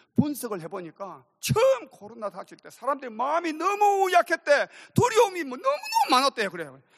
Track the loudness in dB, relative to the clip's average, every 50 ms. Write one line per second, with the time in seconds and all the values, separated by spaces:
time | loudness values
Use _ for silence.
0 | _ _ 0 0 0 0 -2 -8 -8 -8 -8 -8 -10 -10 -12 -12 -12 -14 -14 -14
1 | -14 -14 -16 -18 _ _ _ -10 -4 -2 2 4 4 4 2 0 -4 -14 -20 -20
2 | -20 -20 -14 -10 -10 -10 -10 -10 -18 -18 -20 -20 -20 -20 -18 -8 -6 -4 -4 -4
3 | -6 -12 -6 -4 -4 -2 -2 -2 -2 -4 -6 -2 -2 -2 0 2 2 2 4 4
4 | 2 4 4 2 4 2 -2 -2 2 2 2 2 2 -4 -8 -20 -12 -2 2 2
5 | 2 4 4 4 4 4 2 -6 -8 -8 -8 -4 -2 -2 -2 -2 -4 -2 0 0
6 | 2 4 4 4 2 2 0 -2 -6 -4 -4 -10 -12 -12 -14 -20 _ _ _